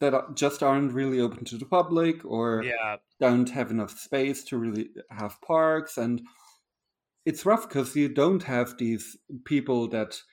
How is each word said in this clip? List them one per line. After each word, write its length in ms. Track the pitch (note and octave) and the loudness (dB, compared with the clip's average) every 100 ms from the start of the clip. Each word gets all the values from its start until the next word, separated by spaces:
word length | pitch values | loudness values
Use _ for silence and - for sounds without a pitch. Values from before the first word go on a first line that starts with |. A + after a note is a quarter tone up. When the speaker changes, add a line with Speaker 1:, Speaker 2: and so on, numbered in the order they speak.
Speaker 1:
that 140 | C#3+ | 2
are, 160 | B2+ - | 2 0
just 280 | C3+ C#3+ C#3+ | 0 0 2
aren't 300 | C#3 C3+ C#3 | 2 4 2
really 280 | B2 C3+ C3 | 0 0 2
open 240 | A#2+ A#2+ A#2+ | 0 -2 -12
to 120 | A#2 | -12
the 80 | C3+ | 0
public 580 | F3+ E3+ E3 E3 E3 | 2 2 2 2 0
or 480 | - A2+ A#2 A2 B2 | -4 -2 0 0 -2
Speaker 2:
Yeah. 260 | A#2 A2 G#2 _ - | -2 -4 -6 _ 0
Speaker 1:
don't 300 | B2+ B2 B2 | 4 4 2
have 200 | C#3 A2+ | -2 -2
enough 280 | A2+ G2+ - | -4 -4 -10
space 460 | - C#3 C#3 C3+ | -4 -2 0 -4
to 140 | - B2 | -6 -4
really 320 | A2+ G#2+ A2 - - | -2 -4 -6 -12 -16
have 300 | G#2+ G#2 - | -10 -10 -8
parks. 560 | - D#3+ D#3+ D#3 D#3 - | 0 2 4 2 -2 -4
And 240 | A#2 A#2+ - _ - _ _ _ _ _ _ _ D#3+ | -2 -2 -6 _ -20 _ _ _ _ _ _ _ -6
it's 200 | D#3 F#3+ | 0 2
rough 220 | A3+ - | 2 2
'cause 280 | C#3 B2+ D3 | -2 0 0
you 120 | C#3+ | 2
don't 360 | B2+ D#3 F#3+ | 4 4 2
have 340 | - B2 B2 - | 0 -2 -2 -2
these 380 | A#2 A2 - - - B2+ | -2 -2 -6 -18 -18 -16
people 440 | - D3 C3 B2 A#2 | -2 -2 2 0 0
that 340 | A2 G#2+ - - | -2 -4 -8 -18